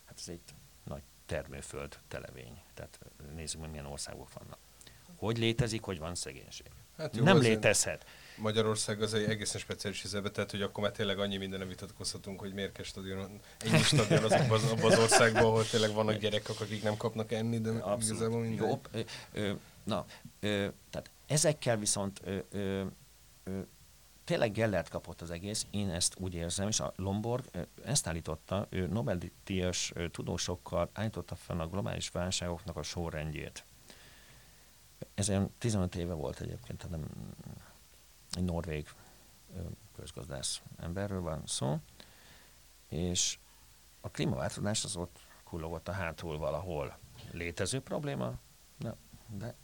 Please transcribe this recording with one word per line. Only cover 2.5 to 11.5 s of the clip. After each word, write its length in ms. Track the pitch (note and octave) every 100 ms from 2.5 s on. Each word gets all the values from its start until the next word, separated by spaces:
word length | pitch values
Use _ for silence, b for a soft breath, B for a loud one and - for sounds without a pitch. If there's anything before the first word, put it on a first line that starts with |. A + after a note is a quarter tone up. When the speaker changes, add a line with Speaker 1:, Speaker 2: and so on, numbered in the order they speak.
| - -
Speaker 1:
Tehát, 240 | - - - - -
ö, 160 | C#2+
nézzük 280 | D#2+ D#2 D#2+
meg, 100 | D#2
milyen 160 | D2+ C#2+
országok 460 | C#2+ - C#2 C#2
vannak. 260 | - - - - - B B B -
Hogy 220 | G#2 A#2
létezik, 440 | A2+ A2+ A#2 A2
hogy 160 | G#2+ F2+
van 160 | E2
szegénység? 560 | F2 - C2+ - - - - - -
Speaker 2:
Hát 200 | D#3 A2
jó, 60 |
Speaker 1:
Nem 120 | D3 E3+
Speaker 2:
azért 180 | A#2+
Speaker 1:
létezhet. 520 | G#2+ A2 G2 - D#2+ - B B B
Speaker 2:
Magyarország 680 | G#2+ A2 A2 G#2+ - G#2
az 120 | G#2+
egy 100 | A2 G#2+
egészen 300 | G#2+ G2+ G#2
speciális 400 | - G2+ G#2 F#2+
helyzetben, 300 | - G2+ G2+
tehát, 180 | - G2+
hogy 120 | G2+
akkor 200 | G2 -
már 100 | G2+
tényleg 260 | - G#2 F#2+
annyi 180 | G2+ G2
mindenre 280 | F#2+